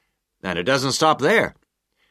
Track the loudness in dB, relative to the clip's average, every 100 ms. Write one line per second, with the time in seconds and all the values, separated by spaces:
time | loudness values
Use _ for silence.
0 | _ _ _ _ -8 -4 -2 -2 -2 0
1 | 2 2 2 0 0 -6 _ _ _ _
2 | _